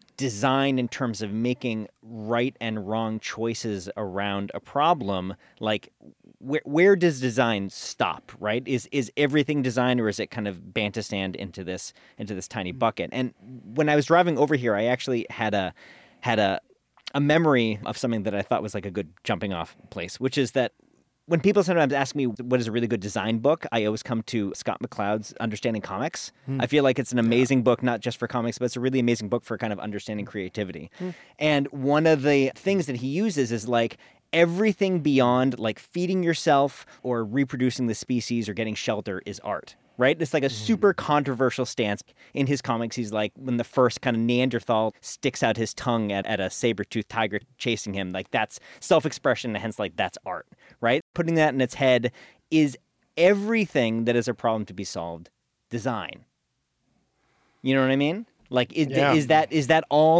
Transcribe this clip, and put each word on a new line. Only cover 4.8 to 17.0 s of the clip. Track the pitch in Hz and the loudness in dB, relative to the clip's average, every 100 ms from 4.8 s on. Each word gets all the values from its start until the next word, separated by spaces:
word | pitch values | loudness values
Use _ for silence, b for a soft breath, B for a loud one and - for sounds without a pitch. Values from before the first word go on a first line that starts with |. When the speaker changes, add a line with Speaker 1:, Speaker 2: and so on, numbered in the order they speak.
| 151 175 98 98 92 98 b b | 2 2 0 -4 -4 -10 b b
Speaker 1:
like, | 110 107 - _ - _ _ _ | -4 -4 -6 _ -20 _ _ _
where, | 131 151 | -4 -4
where | - 147 185 196 | -2 4 6 6
does | 175 139 | 4 2
design | 127 110 120 107 98 | -2 2 2 2 -4
stop, | - - - 98 - - - | -8 -14 -2 -2 -2 -12 -8
right? | 104 113 127 | -2 -2 -2
Is, | 127 - | -4 -2
is | 143 117 - | -4 -4 0
everything | 143 147 143 147 | 2 2 0 0
design, | 127 117 127 127 | 0 0 2 2
or | 110 | 0
is | 101 | -2
it | 110 | -6
kind | - 104 | -4 -6
of | 90 85 | -6 -8
bantistand | 107 104 107 104 101 95 90 | -4 -2 -4 -6 -4 -4 -6
into | 95 87 | -10 -10
this, | 90 90 - b b b | -8 -8 -10 b b b
into | 101 | -8
this | 98 - | -8 -8
tiny | 120 90 | -6 -6
Speaker 2:
Mm. | 87 | -2
Speaker 1:
bucket? | 113 - 85 | -2 -2 -6
And | - 127 - 107 127 101 | -4 -6 -8 -20 -18 -10
when | 120 151 | -2 2
I | 147 | 2
was | 139 | 4
driving | 165 180 143 | 4 4 2
over | 143 147 | 2 2
here, | 120 101 | 2 2
I | 113 | 2
actually | 127 - 123 - | 0 -2 -4 -4
had | - 110 | -4 -2
a, | 104 92 - B B B B | 0 -2 -6 B B B B
had | 123 110 | -2 2
a, | 101 95 - _ _ _ | 2 0 -6 _ _ _